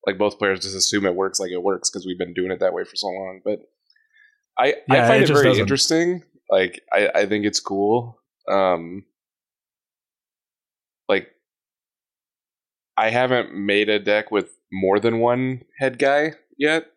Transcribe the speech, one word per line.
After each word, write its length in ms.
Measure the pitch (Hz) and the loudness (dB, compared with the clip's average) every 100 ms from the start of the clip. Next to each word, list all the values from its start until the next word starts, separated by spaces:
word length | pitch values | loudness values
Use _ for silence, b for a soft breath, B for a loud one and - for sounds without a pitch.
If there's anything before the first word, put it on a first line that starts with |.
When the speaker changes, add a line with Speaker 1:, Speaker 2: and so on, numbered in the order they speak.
| - | -4
Speaker 1:
like, 120 | 95 | 0
both 200 | 104 - | -2 0
players 220 | 104 95 | -2 -2
just 160 | 95 95 | -6 -4
assume 300 | - 104 98 | -2 0 0
it 100 | 90 | 0
works 240 | 95 - | -2 -4
like 100 | 92 | -6
it 120 | 90 | -2
works 260 | 92 92 - | -2 -2 -4
'cause 160 | 98 92 | -8 -8
we've 120 | 90 | -6
been 160 | 90 | -6
doing 180 | 87 92 | -4 -4
it 80 | 87 | -2
that 140 | 95 | -2
way 100 | 87 | -2
for 100 | 85 - | -8 -8
so 100 | 101 | -8
long. 320 | 95 95 92 101 | -8 -12 -8 -6
But 140 | 104 - _ _ b b b b b _ - | -6 -10 _ _ b b b b b _ -2
I, 140 | 131 | 0
I 20 | - - | 0 2
Speaker 2:
Yeah, 180 | 135 120 | 4 6
Speaker 1:
find 140 | 220 | 4
Speaker 2:
it 20 | |
Speaker 1:
it 40 | - | 6
Speaker 2:
just 100 | 147 | 4
Speaker 1:
very 100 | 131 | 4
Speaker 2:
doesn't. 100 | 127 | 2
Speaker 1:
interesting. 640 | - 139 - 160 175 180 _ _ - | 2 0 2 2 0 -2 _ _ 0
Like, 320 | 95 92 - _ | 0 0 -4 _
I, 180 | 98 101 90 | 0 2 0
I 100 | 101 | 0
think 200 | 107 104 | 0 0
it's 160 | - | -2
cool. 580 | - 98 101 117 120 - _ _ - | -4 -2 2 0 -2 -16 _ _ -2
Um, 540 | 98 95 87 85 95 - _ _ _ _ _ _ _ _ _ _ _ _ _ _ _ _ _ _ _ - | 0 2 0 -4 -14 -16 _ _ _ _ _ _ _ _ _ _ _ _ _ _ _ _ _ _ _ -2
like, 220 | 98 - _ _ _ _ _ _ _ _ _ _ _ _ _ _ _ _ - | -2 -2 _ _ _ _ _ _ _ _ _ _ _ _ _ _ _ _ -4
I 140 | 110 | 0
haven't 420 | 120 127 123 - | 0 2 0 -2
made 340 | 95 101 101 107 | -6 0 0 2
a 100 | 107 | 0
deck 320 | 98 104 107 | 2 0 0
with 280 | 104 92 _ _ | -2 -2 _ _
more 260 | 95 95 101 | -2 2 2
than 200 | 113 113 | 2 0
one 420 | 117 123 127 127 - - | 0 0 -2 -6 -12 -4
head 180 | 135 123 | -4 0
guy 340 | 139 143 156 - _ - | 0 2 -2 -6 _ -4
yet 300 | 147 160 156 | 0 0 -4